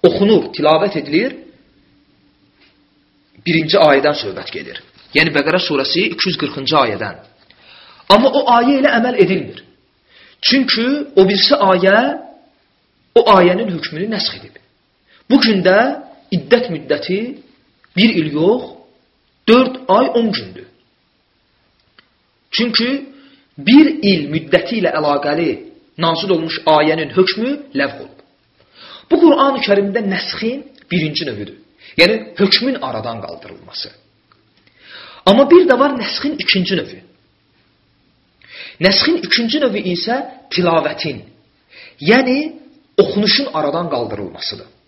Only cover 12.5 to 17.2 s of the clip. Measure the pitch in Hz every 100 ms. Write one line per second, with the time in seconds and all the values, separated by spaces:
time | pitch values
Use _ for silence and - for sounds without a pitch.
12.5 | _ _ _ _ _ _ - 233 196 180
13.5 | 180 220 170 - 151 208 214 - - -
14.5 | - _ _ _ _ _ _ _ 269 226
15.5 | 196 175 196 262 294 - - _ 180 -
16.5 | 233 - 160 - 147 - 190